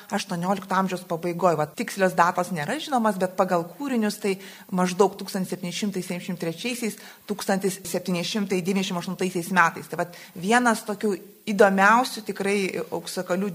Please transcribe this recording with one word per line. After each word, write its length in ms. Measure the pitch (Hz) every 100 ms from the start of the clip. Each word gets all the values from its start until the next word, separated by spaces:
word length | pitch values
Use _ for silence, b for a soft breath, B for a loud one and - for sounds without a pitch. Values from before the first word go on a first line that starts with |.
| B
aštuoniolikto 600 | 202 - 175 180 190 - 185
amžiaus 280 | 190 185 -
pabaigoj. 500 | 170 175 170 185 156
Va, 80 | 151
tikslios 420 | - 233 196 185
datos 380 | 170 170 180 180
nėra 220 | 175 147 277
žinomas, 340 | 320 262 220 190
bet 160 | 185 185
pagal 260 | 185 180 170
kūrinius 480 | - 277 247 208 208
tai 140 | 208 190 B B B
maždaug 460 | 185 180 180 196 196
tūkstantis 380 | 190 196 185 196
septyni 180 | 180
šimtai 300 | 170 208 190
septyniasdešimt 380 | 175 175 - -
trečiaisiais, 560 | 170 165 240 240 226 - B B -
tūkstantis 540 | 208 - 190 196 190
septyni 400 | - 180 180 175
šimtai 380 | 170 226 196 190
devyniasdešimt 420 | 175 196 190 180
aštuntaisiais 480 | 170 175 185 180 170 185
metais. 340 | 165 165 -
Tai 140 | 151
vat 160 | 175 B B -
vienas 480 | 180 240 247 220 -
tokių 300 | 202 220 190 - - -
įdomiausių 800 | 202 202 196 196 233 254 - 214
tikrai 320 | 196 196 202 190 -
auksakalių 680 | - 170 170 - 185 180 202